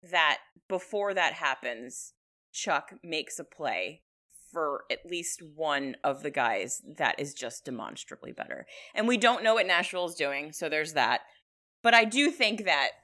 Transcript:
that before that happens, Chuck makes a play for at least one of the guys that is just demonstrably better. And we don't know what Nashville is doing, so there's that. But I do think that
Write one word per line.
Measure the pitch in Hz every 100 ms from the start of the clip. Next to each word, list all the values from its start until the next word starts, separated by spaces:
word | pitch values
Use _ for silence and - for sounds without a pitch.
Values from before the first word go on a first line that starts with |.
| 175
that | 175 156 139 - _ _
before | 185 - 208 202
that | 190 165
happens, | - 151 131 123 117 123 - - _ _ _ _
Chuck | - - 147 - 190
makes | 170 156 - -
a |
play | - - 151 92 92 - _ _ _ - -
for | 170 151 143 -
at | 131 -
least | 175 170 - 165 147
one | 156 143 139 -
of | 139 139
the | 147
guys | 139 120 101 101 - - 156
that | 139 -
is | 143
just | - 120 - -
demonstrably | 123 110 - - - -
better. | - - 67 - - -
And | - 220
we | 247
don't | 233 233
know | 220 226
what | 190
Nashville | 175 180 180 175
is | -
doing, | 147 139 151
so | 151 160
there's | 151 156
that. | 156 117 123 - _ _ _ _ _
But | 233
I | 233 220
do | 247 294
think | 294 220 214 196
that | 147 127 -